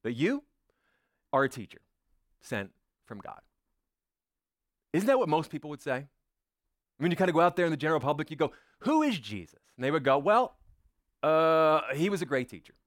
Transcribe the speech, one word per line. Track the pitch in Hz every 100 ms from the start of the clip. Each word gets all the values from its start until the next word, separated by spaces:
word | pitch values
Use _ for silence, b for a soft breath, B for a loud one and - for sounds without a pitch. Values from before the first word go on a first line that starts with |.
that | 113
you | 117 175 285 _ _ _ _ _ _ _ _ _
are | 135
a | 135
teacher | - 95 - _ _ _ _ _ _
sent | - 110 98 _ _ _
from | _ 104
God." | - 50 _ _ _ _ _ _ _ _ _ _ _ _ _ _ _
Isn't | 170 220
that | 262
what | 180
most | 156 156
people | 151 151
would | 147
say? | 147 127 143 _ _ _ _ _ _ _ _ _
When | 160
you | 170
kinda | 185
go | 160
out | 175 -
there |
in | 170
the | 151
general | 156 160
public, | 135 147 151
you | 143
go, | 151 b b b
"Who | 240 311
is | 302 190
Jesus?" | 104 104 80 _ _ -
And |
they | 127
would | 156
go, | 135 135
"Well, | 151 220 254 _ - _ _ _ _ _
uh, | 151 156 160 160 156 156 123
he | 139 185
was | 196
a | 151
great | 131 123
teacher. | 87 - _